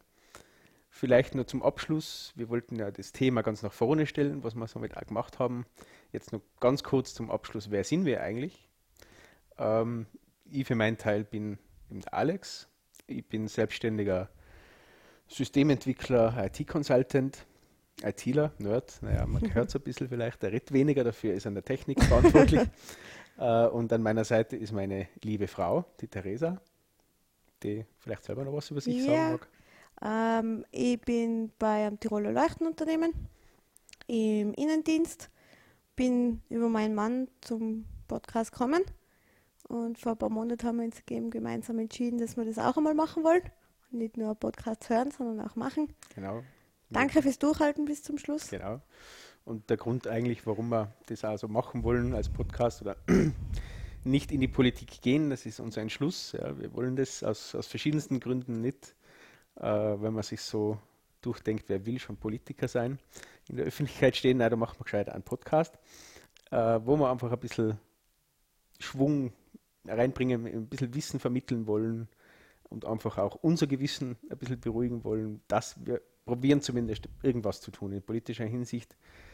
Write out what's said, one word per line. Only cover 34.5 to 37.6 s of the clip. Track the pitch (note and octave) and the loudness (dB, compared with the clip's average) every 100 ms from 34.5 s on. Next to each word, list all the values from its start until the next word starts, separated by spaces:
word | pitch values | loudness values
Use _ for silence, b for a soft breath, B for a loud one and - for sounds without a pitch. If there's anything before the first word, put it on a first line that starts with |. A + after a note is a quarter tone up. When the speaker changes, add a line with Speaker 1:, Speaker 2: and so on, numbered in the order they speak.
| - | 0
Speaker 2:
Innendienst, | D4 D#4 D#4+ D#4+ E4 - - b b b b b b - | 0 2 2 2 2 -4 -18 b b b b b b 0
bin | B3+ B3 A#3+ A3+ - | 2 4 2 0 -4
über | A#3 A#3 | 0 2
meinen | A3 G#3+ G#3+ | 2 2 0
Mann | G#3+ B3 C4 _ | 0 0 -4 _
zum | - A3+ | -8 -4